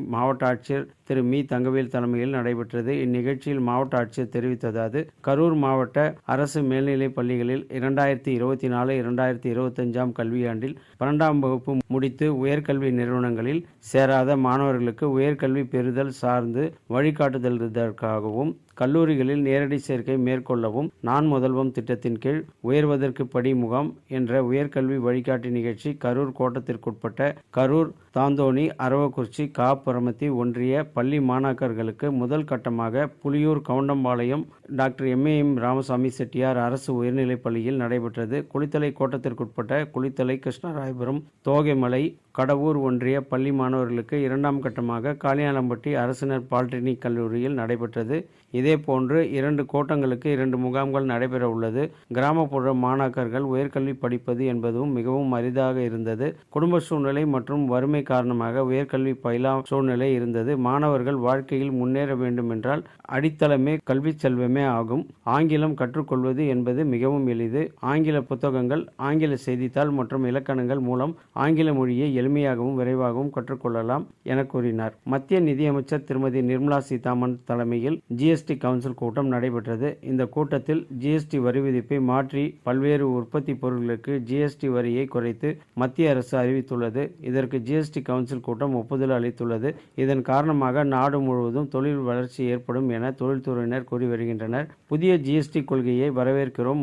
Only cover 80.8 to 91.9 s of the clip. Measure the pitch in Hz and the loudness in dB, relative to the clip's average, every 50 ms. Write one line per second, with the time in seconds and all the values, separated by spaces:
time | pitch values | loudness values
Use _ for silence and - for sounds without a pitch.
80.8 | - - 135 123 123 143 151 160 151 151 - 139 123 123 123 135 139 139 131 123 | -2 -6 -10 -4 -2 0 0 0 0 -2 -2 0 0 2 2 2 2 2 0 0
81.8 | 113 117 143 143 131 123 123 135 139 131 - 139 143 151 - - _ 123 123 131 | 0 0 0 0 2 2 2 2 0 0 -2 -2 -4 -4 -6 -6 _ -2 0 2
82.8 | 135 143 147 143 143 135 127 123 117 113 - 151 135 147 139 113 - 127 127 120 | 2 2 2 2 2 2 0 -2 -4 -2 -4 -4 -2 -2 -6 -2 -2 -2 -2 -2
83.8 | 120 120 120 110 117 139 143 139 120 110 131 143 147 147 147 147 - 135 127 123 | -2 -2 -2 -4 -4 -4 -4 -4 -2 -2 0 0 0 0 -2 -2 -4 0 0 0
84.8 | 120 120 120 127 139 127 - 120 117 120 113 117 - 147 156 156 - _ _ 123 | 0 0 0 0 -2 -2 -2 -2 -2 -2 -4 -2 -4 -4 -4 -4 -12 _ _ -2
85.8 | 123 131 - - 165 156 139 127 123 - - 131 123 123 131 135 123 - 135 120 | -2 -2 2 2 4 4 4 2 0 0 0 0 2 2 2 0 -2 -2 -2 -2
86.8 | 117 117 107 131 143 - 175 - 156 131 127 135 135 120 139 131 113 117 143 156 | -2 -2 -2 -2 -4 -4 -6 -10 -8 -2 0 0 0 0 -2 -4 -2 0 0 0
87.8 | 156 151 151 147 127 - 127 127 123 120 135 123 123 - 120 110 139 143 135 120 | 0 -2 -4 -6 -4 -2 -2 -2 -2 -2 -6 -6 -4 -6 -4 -2 -2 -2 0 -2
88.8 | 110 117 147 131 135 131 131 120 117 120 117 - 120 120 117 110 113 147 170 - | -2 -2 -2 -2 0 2 2 0 0 -2 -2 -4 -4 -2 -2 -2 -2 -4 -4 -6
89.8 | - - _ - 131 135 139 135 120 - 131 135 147 160 156 143 135 127 127 147 | -14 -14 _ -2 0 2 2 0 0 2 2 2 4 4 2 2 2 2 2 2
90.8 | 147 139 135 127 131 143 139 143 135 131 127 123 120 117 117 139 147 135 - 131 | 2 2 2 2 2 2 2 2 0 0 0 2 0 0 0 -2 -2 -2 -2 -2
91.8 | 135 147 | 0 0